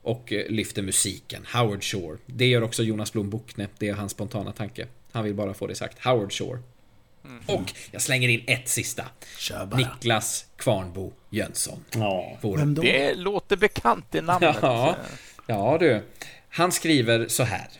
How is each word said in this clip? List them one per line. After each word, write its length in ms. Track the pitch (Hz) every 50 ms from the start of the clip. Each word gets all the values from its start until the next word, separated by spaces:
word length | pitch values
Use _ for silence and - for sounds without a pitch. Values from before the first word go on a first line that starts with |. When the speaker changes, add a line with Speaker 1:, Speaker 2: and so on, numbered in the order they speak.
Speaker 1:
och, 320 | _ - - 123 - - -
eh, 120 | 101 - -
lyfter 320 | 110 110 98 - - 107
musiken. 640 | 101 95 90 - - 101 87 - - - - - 95 - -
Howard 300 | 123 123 107 101 95 -
Shore. 340 | - - 98 87 78 78 - -
Det 200 | - 123 120 127
gör 180 | 127 123 117 113
också 200 | 113 - - 117
Jonas 300 | 110 110 107 107 - -
Blom 160 | 110 101 101
Bockne. 380 | 104 110 - - - - 101 98 -
Det 120 | - 110 104
är 40 | 101
hans 180 | 98 104 98
spontana 400 | - - 104 98 - 107 95 98
tanke. 360 | 104 - 107 98 - - - 120 - - - -
Han 120 | - 117 107
vill 100 | 107 101
bara 200 | 104 104 98 98
få 140 | - 98
det 80 | 98 95
sagt. 300 | - - - - - -
Howard 280 | 123 131 117 101 95 -
Shore. 260 | - 98 90 - 123 - - - - - - - - _ _ - _ -
Speaker 2:
Mm. 180 | 139 127 117 -
Speaker 1:
Och 260 | - 403 - - - - - - -
jag 100 | - 90
slänger 280 | - - 135 127 123 123
in 140 | 117 113 -
ett 220 | - 120 - - -
sista. 360 | - - 101 - - - - - - _ - - -
Speaker 3:
Kör 280 | - - - - 101 92
bara. 120 | 95 110
Speaker 1:
Niklas 680 | 123 131 127 - - - 120 113 107 107 - - - - - -
Kvarnbo 560 | - - - 110 95 92 90 85 95 95 - - _ _ -
Jönsson. 540 | - 110 95 - - - - - - - - - -
Speaker 4:
Ja. 440 | 117 110 104 95 90 87 - - -
Speaker 1:
Vår 160 | - 110 95
Speaker 3:
Vem 160 | 151 147 147 143
då? 60 | 151
Speaker 2:
Det 340 | 160 127 - 131 139 143 -
låter 420 | 190 180 196 208 190 - - 202
bekant 580 | 180 214 196 - - - 233 226 180 - - -
i 60 | 156
namnet. 360 | 156 165 180 180 175 160 131 107
Speaker 1:
Ja. 340 | - 139 120 117 123 151 180 - - - - - - - - - -
Ja, 300 | - 117 101 98 117 147 165
du. 220 | 180 156 117 104 98 - - - - - - - _ _
Han 220 | - - 170 180
skriver 560 | 170 - - 165 156 139 117 113 117 117 117
så 160 | - - - 131
här. 240 | 98 98 85 - - - -